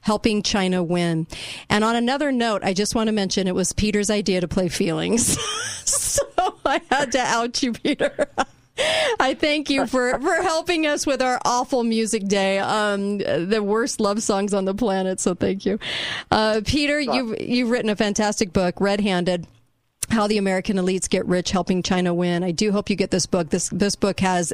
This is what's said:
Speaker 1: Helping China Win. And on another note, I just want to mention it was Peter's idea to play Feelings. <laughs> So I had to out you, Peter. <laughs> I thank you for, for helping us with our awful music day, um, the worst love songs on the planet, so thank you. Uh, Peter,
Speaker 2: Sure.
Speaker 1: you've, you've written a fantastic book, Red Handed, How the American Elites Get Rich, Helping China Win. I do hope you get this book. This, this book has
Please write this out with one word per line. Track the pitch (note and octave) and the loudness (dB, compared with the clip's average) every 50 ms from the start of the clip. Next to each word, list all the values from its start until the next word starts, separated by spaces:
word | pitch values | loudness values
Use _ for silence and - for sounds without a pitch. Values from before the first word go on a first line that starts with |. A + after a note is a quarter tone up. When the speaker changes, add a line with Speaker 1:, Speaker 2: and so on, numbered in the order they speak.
Speaker 1:
Helping | - - G#3+ G#3 - A#3 G#3+ G#3 | -2 -2 -2 2 2 0 0 2
China | - - - G#3 F#3+ F#3 F#3 F3+ | 0 0 0 2 2 2 2 0
Win. | F3 D#3+ F3+ F3 F3 E3+ E3 D#3+ D#3+ - - - - - - - - _ | 0 0 0 0 0 0 0 0 -2 -4 -8 -14 -12 -12 -14 -16 -4 _
And | - G#3 G#3+ | 2 2 2
on | A3+ A#3 | 2 2
another | A#3 A#3 A#3+ C4+ C#4+ D4+ C#4+ | 0 0 0 0 0 0 0
note, | C4+ A#3+ A#3 A#3 G#3+ F#3+ - | 0 0 0 0 0 0 0
I | G3 F#3+ | -2 0
just | F3+ G#3 - - | 0 -2 0 0
want | A#3 A3 A3 | 0 0 2
to | |
mention | G#3+ G#3+ G3 F3+ - G3+ F#3+ | 0 0 0 0 0 0 0
it | F#3 F#3 | 0 0
was | G3 F#3 - | 0 -2 0
Peter's | - - G#3 G#3 G#3 G#3 G#3 G3+ | 0 0 0 2 2 0 0 0
idea | G#3+ G3+ F#3 G#3 F#3+ F3+ | 0 0 0 0 0 0
to | F3 E3 | 0 0
play | - G3+ F#3 E3+ | 0 0 0 0
Feelings. | - - G3 F3+ D#3+ D#3 E3 F3 G3+ A#3 A#3 - - - | 0 -2 -2 -2 -2 -2 -2 0 0 0 2 0 0 -2
<laughs> | - - - - - - - - - - | -4 -6 -6 -6 -6 -8 -10 -6 -4 -2
So | - - - - - - - - - - F#4 G#4 - - - | -2 -2 -2 0 -2 -2 -2 0 -2 0 0 0 -4 -2 -2
I | D4+ C4+ E4 - - | 0 0 0 0 0
had | B3+ C#4 D4 C4 | 0 0 0 2
to | A#3+ C4 | 0 0
out | B3 - G#3 A#3 A#3 A#3+ A#3+ - | 2 2 2 0 0 -2 -2 -2
you, | - B3 | -2 -2
Peter. | A3 - - D4+ C#4 - B3 - - - D4 - - - C4+ - - _ _ _ _ | -4 -2 -2 -2 0 0 0 -2 0 -2 -4 -2 0 -4 -4 -4 -4 _ _ _ _
<laughs> | - C#5 D#5 D#5+ D#5+ D#5 C#5+ A4+ A4 | -2 -2 0 0 0 0 0 2 2
I | - B3+ - | 0 0 2
thank | - - D4+ D4 D#4 C#4+ - | 0 0 0 0 0 0 0
you | C#4 C4+ C4+ | 0 0 0
for, | A3+ - B3+ B3 B3 B3 A#3 | 0 0 0 0 0 -2 0
for | C4 F4+ F4+ E4 | 0 0 0 2
helping | - F#4+ D#4+ D#4+ E4 F4 F4 D#4+ D#4 | 0 0 0 -2 0 0 0 0 2
us | D4 D4 C#4 - | 0 0 0 0
with | D#4 C4+ B3+ | -2 0 0
our | C4 B3+ B3 - - | 0 0 0 0 0
awful | - A#3+ B3 B3+ - - B3+ A#3 | 0 0 0 0 0 0 0 2
music | A#3 A3+ A3 A3+ G#3 A#3 A3 F#3+ | 2 2 0 0 0 0 -2 0
day, | G3 G#3 G3 F#3+ G3 G3 G3 | 2 2 2 2 2 2 0
um, | G3 B2 G3+ G#3+ G#3 G#3 G3+ G3 G3 G3+ G#3 G3+ | 0 0 0 0 2 0 0 0 -2 -2 -2 -2
the | - - A#2 D#3 E3+ F#3 A3 A3 | -2 0 0 0 0 0 0 0
worst | G#3 G3 G#3 A3 A#3 A3 - - | 2 0 0 0 0 -2 -2 0
love | A3 G3+ G#3 A3 | 0 0 0 0
songs | G#3+ - G#3+ G3 G3+ G3+ | 0 0 0 0 0 0
on | G3+ G3 F#3+ | 0 0 0
the | F#3+ F#3+ | 0 -2
planet, | G3+ B3 G#3 F#3+ F#3+ F#3+ F#3 F#3+ - | 0 0 0 0 0 0 -2 -2 -2
so | - G3 F3+ | -4 -4 -2
thank | - F#3 F#3+ F#3+ G3 - | -2 -2 -2 -2 -2 -2
you. | G3+ G3 A3 - - - - - - - - - - | -4 -4 -4 -6 -8 -8 -8 -8 -8 -8 -10 -4 0
Uh, | - G#3+ G#3+ A3 G#3+ A3 G#3 | 0 2 2 2 0 0 -2
Peter, | - - D4+ D4 C#4+ D4 D4 | 0 0 0 2 2 0 0
Speaker 2:
Sure. | D4 A#3+ B3+ | 0 0 0
Speaker 1:
you've, | B3+ C4 A3 A3 - | -2 -2 -2 -6 -6
you've | - - B3 B3 B3+ A3+ | -4 0 0 0 2 2
written | A#3+ B3 - A3 | 0 0 0 -2
a | G#3 | 0
fantastic | - A3+ G3+ G3+ - G#3+ G#3 G#3+ - - F3 | 0 0 0 2 0 0 0 0 -2 -4 0
book, | - G#3 F#3 F3+ - - | 0 0 0 0 0 0
Red | F#3 G3 G3+ G#3 | 0 0 2 2
Handed, | G3+ G#3+ F#3 F3+ F3+ F#3 F3+ F3 D#3+ - - - _ _ _ _ _ _ _ _ - - | 0 2 2 2 2 2 0 -2 -4 -10 -16 -20 _ _ _ _ _ _ _ _ -2 0
How | A3+ A3+ G#3 | 2 2 2
the | G3+ G#3+ G#3 | 2 2 2
American | G3 G3 F#3+ F#3+ F#3 - G3+ | 2 2 0 0 0 0 0
Elites | G3 F3+ F#3 F#3 F#3 - - | 0 2 0 0 0 0 0
Get | - F#3 - | 0 0 2
Rich, | - F3+ F3+ F3 - | 2 0 0 0 0
Helping | - F#3 F3 - F#3 F3+ | 0 0 0 2 0 0
China | E3+ - G3 F#3 F3+ F3+ F3 | 0 0 0 2 2 2 2
Win. | F3 F3+ F3 F3 E3+ | 2 0 0 0 0
I | F3+ F#3 | 0 -2
do | E3 - G#3+ G#3+ | 0 0 0 2
hope | G3 G#3 G3+ - | 0 0 0 -2
you | G3+ | 0
get | F3 G3 - | 0 0 0
this | - - - | 2 0 0
book. | - - F#3 E3+ C#3+ | 0 0 0 0 0
This, | - F3 - - | -2 -2 -2 -2
this | - F3+ G3 G3+ - | 0 0 0 0 0
book | - - G3+ F#3 - | 0 0 0 0 2
has | G3 F#3+ F#3 F3 F3 - | 0 2 2 2 0 -2